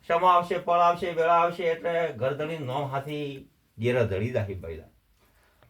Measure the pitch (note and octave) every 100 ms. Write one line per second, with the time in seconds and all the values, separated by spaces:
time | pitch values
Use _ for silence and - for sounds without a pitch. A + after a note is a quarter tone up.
0 | - E3+ F#3 F3 F3 F3+ F3 F3 E3+ F3
1 | F#3 E3 E3 E3+ E3+ E3+ E3+ D#3+ E3+ E3+
2 | E3 B2 C3 C#3 D#3 D#3+ B2+ C3+ C#3 C3+
3 | C#3+ D3 C#3+ C3+ - _ _ - A#2+ B2
4 | G#2+ F#2+ A2 A#2 G2+ F#2 E2 D#2+ - _
5 | _ _ _ _ _ _